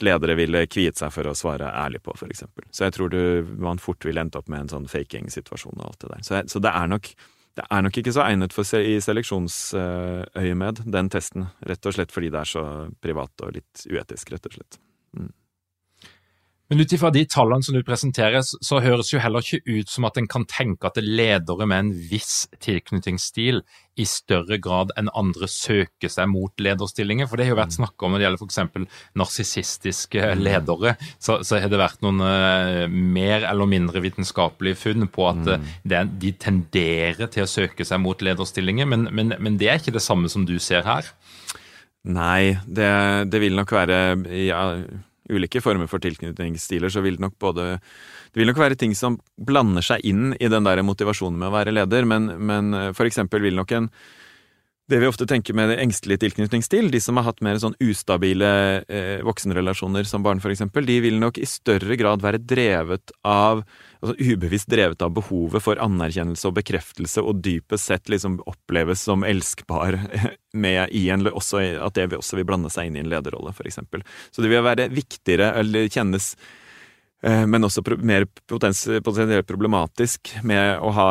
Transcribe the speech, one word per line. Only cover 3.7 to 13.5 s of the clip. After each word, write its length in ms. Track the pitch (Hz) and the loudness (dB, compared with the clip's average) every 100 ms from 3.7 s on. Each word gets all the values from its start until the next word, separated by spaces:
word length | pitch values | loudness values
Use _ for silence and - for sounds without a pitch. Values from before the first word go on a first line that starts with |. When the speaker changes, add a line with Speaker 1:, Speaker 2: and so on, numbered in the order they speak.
| 87 | -4
Speaker 1:
fort 240 | - 87 80 | -6 -6 -6
ville 160 | 80 | -4
endt 160 | 82 73 | -4 -8
opp 80 | 71 | -10
med 160 | 73 | -10
en 80 | 73 | -8
sånn 160 | 76 69 | -10 -8
faking-situasjon 880 | 78 71 - - - - - - 50 | -8 -8 -10 -12 -12 -12 -14 -14 -14
og 140 | 50 | -14
alt 100 | - | -14
det 140 | - - | -16 -14
der. 80 | |
Så 140 | - 98 | -6 -4
jeg, 100 | - 104 | -4 -2
så 80 | |
det 80 | 104 | 0
er 160 | 85 87 | 2 0
nok, 240 | 104 - - - _ _ - | -2 -6 -18 -20 _ _ -14
det 80 | - | -2
er 160 | 101 | 0
nok 160 | 98 123 | 0 0
ikke 160 | 120 123 | 0 2
så 80 | 104 | 2
egnet 260 | 98 92 - | 2 0 -2
for 80 | |
se-, 200 | 101 110 107 107 | -2 0 2 0
i 0 | 101 107 117 98 87 - - 101 | 0 -2 -2 -4 -4 -6 -6 -4
seleksjonsøyemed, 1080 | 90 90 90 90 92 - 92 90 98 113 113 | -4 -4 -6 -6 -8 -4 -2 0 -2 -6 -2
den 260 | 98 92 | 0 0
testen, 380 | 95 - 95 92 - - | -2 -4 -8 -10 -10 -10
rett 180 | 87 98 | -6 -4
og 100 | 98 | -2
slett 160 | 85 - | -4 -4
fordi 160 | 85 | -4
det 100 | 76 | -4
er 80 | 76 82 | -6 -6
så 100 | 78 73 78 80 | -6 -8 -12 -10
privat 420 | 85 78 67 - | -6 -6 -8 -10
og 80 | - | -12